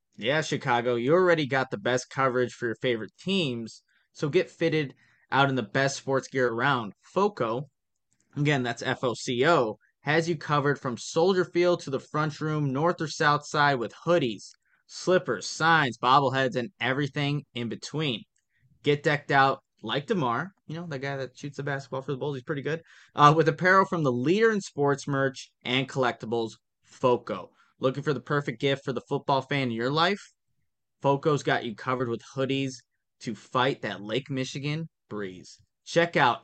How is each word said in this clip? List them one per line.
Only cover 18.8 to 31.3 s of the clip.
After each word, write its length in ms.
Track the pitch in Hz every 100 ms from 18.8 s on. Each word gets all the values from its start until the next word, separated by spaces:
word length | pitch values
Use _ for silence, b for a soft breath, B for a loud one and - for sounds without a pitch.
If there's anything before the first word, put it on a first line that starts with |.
Get 200 | 143 147
decked 280 | 156 147 -
out 320 | 139 135 - _ _
like 240 | 107 123 147
DeMar, 480 | 208 127 117 180 - -
you 80 | 156
know, 100 | 175
the 120 | 143
guy 180 | 139 139
that 180 | 127 -
shoots 220 | 147 143
the 60 |
basketball 400 | 139 139 131 135
for 80 | 135
the 60 | 135
Bulls. 200 | 139 139
He's 60 |
pretty 180 | - 147
good. 200 | 131 160 - b b -
Uh, 180 | 147 156
with 140 | 156
apparel 360 | 151 180 190 190
from 180 | 180
the 80 | 147
leader 380 | 123 131 196 226
in 100 | 214
sports 460 | - - 143 135 -
merch 440 | 139 135 131 - _ -
and 240 | 127 135
collectibles, 640 | 139 127 113 113 117 113 - _ _ _
foco. 580 | - 131 120 - 98 87 _ _ -
Looking 240 | 127 135
for 100 | 147
the 60 | 131
perfect 400 | - 147 151 117
gift 240 | 139 135 -
for 80 |
the 80 | 117 -
football 320 | 143 - 135
fan 220 | 127 143
in 80 | 131
your 200 | 113 120
life? 300 | 151 170 202 - _ _ _ _ _ _ _
foco's 420 | 139 139 160